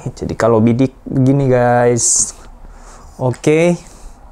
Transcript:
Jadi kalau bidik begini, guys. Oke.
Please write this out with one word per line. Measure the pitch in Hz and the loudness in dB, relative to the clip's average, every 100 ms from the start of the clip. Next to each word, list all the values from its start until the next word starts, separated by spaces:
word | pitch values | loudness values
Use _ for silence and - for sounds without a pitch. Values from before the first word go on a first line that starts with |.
| 131 | -8
Jadi | - 85 - | -10 -8 -2
kalau | 113 110 | 0 2
bidik | 117 120 131 - | 2 2 -2 -4
begini, | - 139 127 143 135 | -8 0 0 2 2
guys. | 123 123 120 120 120 - - - - - - - - - - - - | 2 2 2 2 0 -2 -2 -4 -10 -20 -20 -20 -20 -20 -20 -18 -6
Oke. | 127 117 151 156 175 170 - - - - - | -6 -2 0 2 2 0 -6 -20 -20 -20 -20